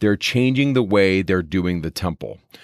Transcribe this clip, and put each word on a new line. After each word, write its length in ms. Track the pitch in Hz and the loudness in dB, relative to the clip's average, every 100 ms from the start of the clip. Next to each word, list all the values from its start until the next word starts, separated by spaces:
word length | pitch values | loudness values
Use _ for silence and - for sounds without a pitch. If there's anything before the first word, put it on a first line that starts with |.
they're 160 | 104 101 | 0 0
changing 560 | - 123 127 131 139 | 0 0 0 2 2
the 100 | 127 | 2
way 380 | 101 101 98 95 | 2 2 4 2
they're 220 | 90 92 | 2 -2
doing 400 | 78 92 90 87 | 0 -2 -2 -2
the 80 | 78 | -6
temple. 480 | - 90 78 55 - _ - | -6 -6 -6 -10 -14 _ -20